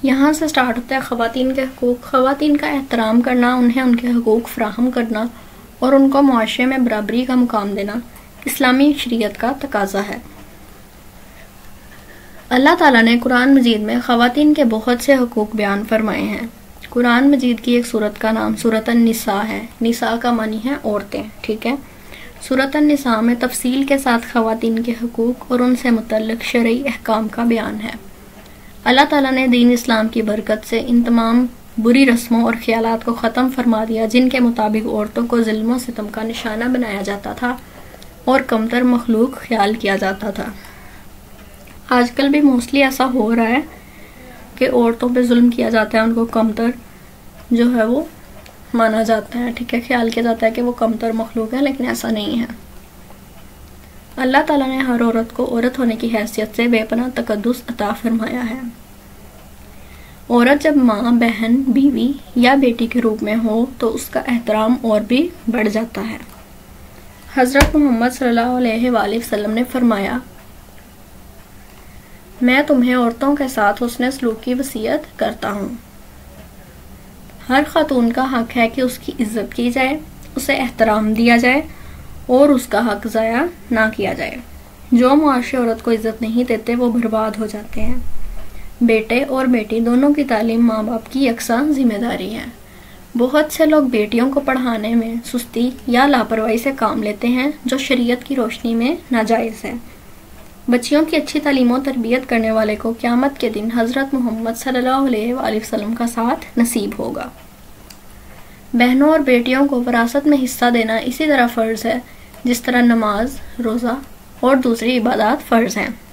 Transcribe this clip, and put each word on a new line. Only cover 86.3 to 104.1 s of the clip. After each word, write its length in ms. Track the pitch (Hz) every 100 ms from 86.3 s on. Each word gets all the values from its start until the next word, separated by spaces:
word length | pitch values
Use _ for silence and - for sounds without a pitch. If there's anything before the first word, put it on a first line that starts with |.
| 226
देते 300 | 247 220 220
वो 140 | 240 247
बर्बाद 460 | 233 226 220 220 214
हो 100 | 214
जाते 340 | 208 214 -
हैं। 220 | 320 254 - - - - - - - -
बेटे 380 | 233 220 220 240
और 220 | 277 262 262
बेटी 340 | 247 214 226
दोनों 320 | 233 247 285
की 120 | 294
तालीम 400 | 277 220 226 226 233
माँ 180 | 220
बाप 240 | 214 226 -
की 160 | 262 277
यकसा 340 | 233 - 233
जिम्मेदारी 640 | 294 269 247 208 233 - 190
है। 220 | 220 240 - - - - - - 233
बहुत 360 | 247 294 302
से 140 | - 311
लोग 240 | 311 262
बेटियों 400 | 233 208 233 254
को 100 | 277
पढ़ाने 540 | 277 262 247 220 214
में 260 | 233 226 233
सुस्ती 520 | - 240 - 226 247 254 -
या 180 | 240 285
लापरवाही 520 | 262 214 220 220 226
से 140 | 277
काम 300 | 269 220 226
लेते 260 | 208 202 240
हैं, 240 | 254 277 294 254
जो 120 | 269
शरीयत 440 | - 254 240 247
की 120 | -
रोशनी 400 | 277 220 - 233
में 240 | 226 247 330 -
नाजायज़ 540 | 240 220 226 226 220 -
है। 140 | 240 - - - - - - - - -
बच्चियों 340 | 240 240 294
की 120 | 320 320
अच्छी 240 | 294 302
तालीम 320 | 294 269 240
और 80 | 254
तरबियत 440 | 277 254 226 247
करने 260 | 254 233 220
वाले 260 | 220 214 214
को 160 | 226
क़यामत 460 | 226 240 240 277 277
के 120 | 240
दिन 200 | 214 220
हज़रत 440 | 233 226 262 269